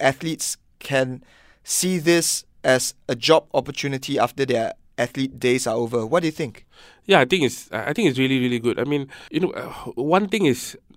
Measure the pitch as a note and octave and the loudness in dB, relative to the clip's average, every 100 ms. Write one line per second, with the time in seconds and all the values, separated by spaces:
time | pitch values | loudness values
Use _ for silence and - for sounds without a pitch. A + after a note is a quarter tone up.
0 | C3+ C#3 E3 D#3+ - - _ - - C3+ | -2 0 -4 -6 -6 -8 _ -16 -2 0
1 | B2+ B2+ - _ _ _ - - F3+ F3+ | 0 -4 -16 _ _ _ -6 -2 0 0
2 | D#3+ E3+ - - - _ C3+ B2+ - - | 2 2 2 -4 -8 _ 2 2 0 -8
3 | - A#2+ D#3 D#3+ - C3+ C#3+ - C#3+ C3 | -8 -2 4 2 2 -4 -4 -6 -6 -6
4 | C#3 C3+ A#2+ - C3 A#2 A2+ - _ - | -4 -2 0 0 0 0 -2 -6 _ -6
5 | B2 C3+ C3+ - B2 B2+ A#2+ A2+ A#2 A#2+ | -4 -4 -6 -2 0 2 0 -2 -2 -4
6 | A2 E3+ D#3+ D#3 B2+ - _ - - _ | 0 0 0 -4 -8 -10 _ -20 -20 _
7 | - F3+ C#3+ F#3 B2+ - - A2 B2 F#3 | 2 4 4 2 2 -2 -8 -6 -4 2
8 | F3 B2+ C3 C3 B2 A#2+ A#2 - C3 D3 | 2 2 2 2 0 0 0 0 -2 -2
9 | C#3 - - D#3+ F#3 - - - - A2+ | -4 -14 -8 -2 -2 -4 -10 -12 -8 -4
10 | D3 F#3 G3+ A3 D#3 A#2+ - - _ | 2 2 2 2 2 2 -4 -16 _